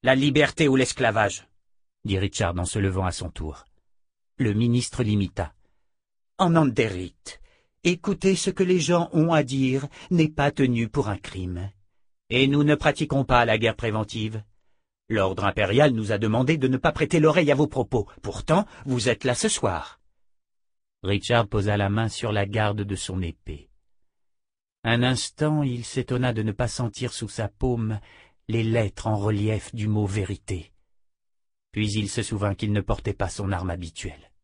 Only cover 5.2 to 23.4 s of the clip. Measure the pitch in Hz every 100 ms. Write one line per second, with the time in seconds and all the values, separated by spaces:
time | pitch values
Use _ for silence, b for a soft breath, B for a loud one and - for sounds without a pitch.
5.2 | 92 - 82 _ _ _ _ _ _ _
6.2 | _ - 180 165 143 110 113 92 90 _
7.2 | - - - _ _ _ 175 175 - 190
8.2 | 190 190 196 185 185 185 151 175 170 165
9.2 | 165 160 131 135 131 135 143 B B 175
10.2 | 156 156 143 - 131 117 113 - 107 95
11.2 | - 95 90 87 95 _ _ _ _ _
12.2 | _ 123 135 143 147 147 151 - 151 139
13.2 | 131 123 117 110 110 110 117 107 104 113
14.2 | 107 110 107 _ _ _ _ _ _ 107
15.2 | 95 95 101 95 98 113 147 113 107 104
16.2 | 110 110 127 160 131 131 160 - 160 170
17.2 | 156 165 147 139 151 127 117 120 - B
18.2 | 104 - - 165 208 B 139 123 120 117
19.2 | 131 120 214 - 107 85 - - _ _
20.2 | _ _ _ _ _ _ _ _ 92 101
21.2 | - 117 107 110 101 104 101 104 113 -
22.2 | 113 104 101 107 107 107 101 95 - 92
23.2 | 85 -